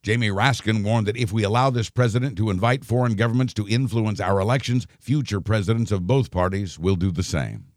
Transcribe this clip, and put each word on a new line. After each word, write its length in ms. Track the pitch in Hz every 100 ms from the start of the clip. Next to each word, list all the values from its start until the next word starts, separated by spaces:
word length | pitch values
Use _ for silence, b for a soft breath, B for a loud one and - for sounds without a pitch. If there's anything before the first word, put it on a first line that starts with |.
Jamie 280 | 104 117 110
Raskin 540 | 98 127 120 104 113
warned 220 | 101 113 104
that 100 | 117
if 160 | 113
we 120 | 113
allow 260 | 101 113 135
this 200 | 120 107
president 460 | - 120 110 131 95
to 120 | 107
invite 340 | 92 117 131
foreign 300 | - 120 123
governments 400 | 104 117 120 127
to 140 | - 101
influence 520 | 117 131 110 110 104
our 200 | 92 98
elections, 460 | 98 131 117 123 - b
future 400 | - 151 127 101
presidents 500 | 82 110 95 113 110
of 160 | 101 87
both 220 | 135 123
parties 480 | 90 90 98 98 78
will 180 | 87 95
do 140 | 95
the 140 | 82
same. 420 | 92 82 60 53 -